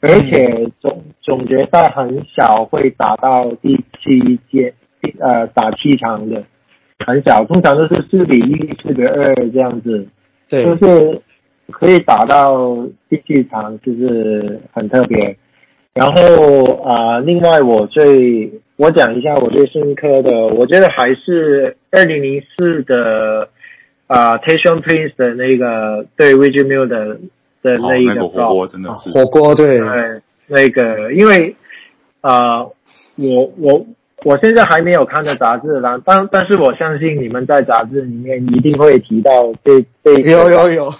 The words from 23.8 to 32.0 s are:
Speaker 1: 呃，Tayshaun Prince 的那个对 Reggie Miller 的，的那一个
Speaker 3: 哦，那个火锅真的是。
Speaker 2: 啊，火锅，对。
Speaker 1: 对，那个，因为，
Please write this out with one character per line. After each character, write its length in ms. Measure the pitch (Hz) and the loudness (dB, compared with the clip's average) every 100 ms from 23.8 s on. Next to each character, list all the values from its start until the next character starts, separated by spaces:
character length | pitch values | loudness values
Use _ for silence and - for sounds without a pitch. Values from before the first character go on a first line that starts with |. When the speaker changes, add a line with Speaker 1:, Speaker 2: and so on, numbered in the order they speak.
| _ _ _ | _ _ _
Speaker 1:
呃， 320 | 123 120 117 | 2 2 0
Tayshaun 420 | - 160 175 165 | 0 0 0 0
Prince 340 | 156 160 156 - | -2 -4 -4 -4
的 160 | 123 | -4
那 240 | 120 131 127 | -2 -2 0
个 500 | 123 113 107 107 - | 0 -4 -6 -8 -10
对 200 | _ 147 | _ 4
Reggie 320 | 135 139 139 135 | 4 4 2 0
Miller 200 | 135 127 | -2 -2
的， 280 | 117 107 110 185 _ _ _ | -4 -6 -12 -18 _ _ _
的 160 | 127 123 | -2 -2
那 180 | 117 127 | -2 0
一 80 | |
个 80 | 123 | 0
Speaker 3:
哦， 20 | |
那 60 | 98 | 0
个 80 | 90 | -6
火 200 | - 117 | -4 -2
锅 180 | 95 92 | -2 -4
真 160 | 92 | -10
的 80 | 92 | -16
是。 180 | 104 95 | -14 -4
Speaker 2:
啊， 40 | 87 | 0
火 0 | 127 | 2
锅， 240 | 156 147 | 4 4
对。 240 | 147 151 127 | 4 2 2
Speaker 1:
对， 440 | 113 123 117 110 _ _ _ | 0 -4 -6 -10 _ _ _
那 200 | 143 135 | 0 2
个， 460 | 127 117 107 107 | 2 -2 -4 -4
因 120 | 151 220 | 2 4
为， 300 | 196 165 - _ - _ _ | 4 0 -6 _ -20 _ _